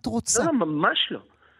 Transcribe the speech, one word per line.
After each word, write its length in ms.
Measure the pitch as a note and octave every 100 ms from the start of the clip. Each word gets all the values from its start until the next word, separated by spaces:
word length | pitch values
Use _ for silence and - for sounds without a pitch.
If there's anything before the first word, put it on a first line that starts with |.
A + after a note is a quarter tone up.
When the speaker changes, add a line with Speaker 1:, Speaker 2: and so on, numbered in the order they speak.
Speaker 1:
את 40 | B3+
רוצה?" 380 | A3+ - A3 D#4+
Speaker 2:
לא, 80 |
ממש 540 | C#4 D#3+ D3+ G3 - -
לא. 80 | - - _ _ _